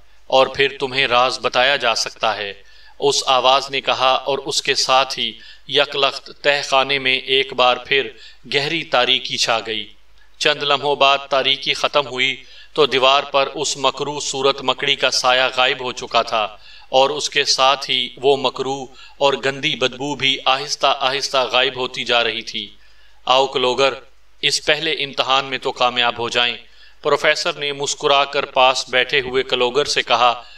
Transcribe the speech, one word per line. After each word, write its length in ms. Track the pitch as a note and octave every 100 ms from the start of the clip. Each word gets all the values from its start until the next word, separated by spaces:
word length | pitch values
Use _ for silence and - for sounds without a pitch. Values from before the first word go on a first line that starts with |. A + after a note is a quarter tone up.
| - - -
और 220 | C3 C3 C3
फिर 220 | C#3 C3+
तुम्हें 260 | C3+ C3 C3+
राज 300 | A#2+ B2+ A2+
बताया 360 | A#2+ B2+ B2+ C#3
जा 160 | A#2+
सकता 380 | A2+ - - A2+
है। 300 | G#2 G2+ G2 - - - -
उस 220 | C#3+ C3+ -
आवाज़ 420 | B2+ B2 C#3 C3+
ने 100 | C#3
कहा, 340 | - A#2+ C3 C3
और 240 | C3+ C#3
उसके 360 | C#3 - - B2+
साथ 300 | - C3 C3
ही 340 | - A#2 G#2+ - - -
यकलख्त 640 | C#3 C#3+ C#3+ C#3 C3 - -
तहखाने 540 | D3 C#3+ C3+ C3+ C3 C#3
में 240 | C3 C3
एक 300 | C3 C3+ C3
बार 300 | B2+ B2+ B2 -
फिर 280 | C#3 A2+ - - - B2+
गहरी 360 | E3 C#3+ E3
तारीकी 540 | D#3 B2+ B2 C3 C3 C3
छा 220 | - A2+
गई। 280 | A2+ A2 G#2 - - - - -
चंद 240 | D#3 D3
लम्हों 340 | D3 C#3 C#3+ C#3+
बाद 300 | C#3 C#3 C#3
तारीकी 420 | C#3 C3 C3+ D3
ख़त्म 340 | B2+ C#3+ D3 C#3
हुई 360 | B2+ C3 B2+ - - - -
तो 120 | C#3+
दीवार 420 | B2+ C3 C#3 C#3
पर 140 | C#3+ D3
उस 280 | D3 C#3 C#3+
मकरूह 420 | C3 C3 C#3+ D3
सूरत 380 | - C#3 C3+ C3+
मकड़ी 320 | C3 B2+ C#3+ C#3
का 140 | C3+
साया 380 | - C3 B2+ B2+
गायब 320 | B2+ B2+ C#3
हो 100 | B2+
चुका 320 | A#2+ A#2+ A#2
था, 360 | A2+ A2+ G#2 G#2 - - -
और 200 | C3 C3+
उसके 320 | D3 - C#3+ C3+
साथ 440 | - C3 C#3 C3+
ही 260 | B2+ B2 B2
वो 160 | B2+ C3+
मकरूह 880 | C3 C3 C3 C#3 B2+ - - - C#3
और 140 | C3
गंदी 360 | C3+ C#3 D3+ C#3
बदबू 400 | B2 A#2+ C#3+ C3+
भी 220 | C3+ C3+ C3
आहिस्ता 440 | C3 D3 - C#3
आहिस्ता 540 | C#3 B2+ C#3 C3 C3+ A#2+
गायब 320 | A#2+ C3 B2+
होती 260 | B2+ C#3+
जा 180 | A#2+ A#2+
रही 200 | A2+ A2+
थी। 360 | G#2+ A2 G2+ - - - - - -
आओ 240 | C3 C3+
क्लोगर, 480 | C#3 B2+ B2 C3+ B2+ A#2+ - - -
इस 160 | D3 -
पहले 320 | - D3+ D#3+
इम्तिहान 540 | D3+ C#3 C#3 B2+ C3+ C3+
में 140 | C3
तो 120 | C3+
कामयाब 460 | - B2 A#2+ A#2+ A#2
हो 120 | A#2
जाएं। 280 | A#2 A#2+ A2 A#2 - - -
प्रोफेसर 540 | D3+ C#3+ D#3+ D3+ F3 D#3+
ने 160 | C#3+
मुस्कुराकर 720 | C#3 C#3 - D3 C#3 C#3 C#3+ C#3
पास 400 | C#3 C3 B2+ -
बैठे 300 | B2+ B2 D3
हुए 240 | B2+ B2+
कलोगर 420 | C3 B2+ B2 C3 C#3+
से 160 | C#3
कहा 420 | - A#2 B2 A#2+ -